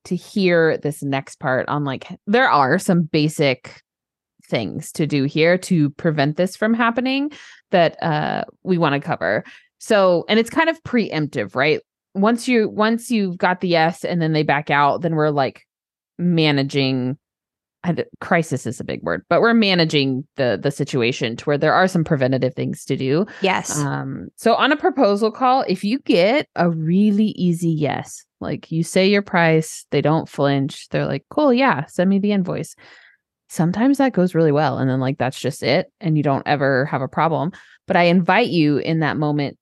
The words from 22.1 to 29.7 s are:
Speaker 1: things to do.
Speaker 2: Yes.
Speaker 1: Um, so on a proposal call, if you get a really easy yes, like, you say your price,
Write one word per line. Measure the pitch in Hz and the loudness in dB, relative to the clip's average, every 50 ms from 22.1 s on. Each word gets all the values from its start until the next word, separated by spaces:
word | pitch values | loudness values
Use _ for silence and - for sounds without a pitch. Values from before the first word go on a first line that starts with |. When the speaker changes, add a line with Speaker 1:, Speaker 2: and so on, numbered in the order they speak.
| 165 135 135 127 135 131 131 127 - | 2 0 2 0 0 0 0 -2 -4
Speaker 1:
things | - 127 131 131 - - | -4 -6 -6 -6 -10 -6
to | - 139 | -6 -6
do. | 127 135 131 139 160 208 - - - | -4 -2 -2 0 0 -2 -4 -6 -4
Speaker 2:
Yes. | - 190 190 214 - - - 151 | -2 -2 -2 -2 -4 -4 -4 -4
Speaker 1:
Um, | 147 139 139 139 135 135 135 - 87 - - | -4 -4 -4 -6 -6 -8 -10 -12 -14 -16 -18
so | - - 226 226 | -2 0 2 2
on | - 214 254 302 | 4 2 2 2
a | |
proposal | 302 - 359 285 262 269 202 202 202 226 220 | 2 0 -2 0 2 2 2 2 2 0 -2
call, | 220 - 262 254 254 269 233 - | -2 0 0 2 2 2 2 0
if | 190 185 - | -2 -2 -2
you | 202 226 294 | -4 -4 -4
get | - - 269 180 175 202 247 302 - - _ | 0 2 2 4 4 4 2 0 -2 -4 _
a | - 170 175 | 0 0 0
really | 165 160 160 160 175 190 208 214 202 202 220 208 - | 0 -2 -2 0 2 4 4 4 4 2 0 0 0
easy | - 185 175 170 170 175 165 | 0 0 0 0 0 0 -2
yes, | 165 151 151 135 - - - - - - - _ _ _ | 0 0 0 -2 -2 -4 -6 -10 -16 -20 -20 _ _ _
like, | - 170 151 - - _ - | -8 -6 -6 -8 -8 _ -4
you | 160 165 | -4 -4
say | - - 185 185 196 | 0 0 2 2 4
your | 208 202 202 | 2 2 0
price, | - - 180 170 165 160 160 160 - | 0 0 2 4 4 4 2 0 -2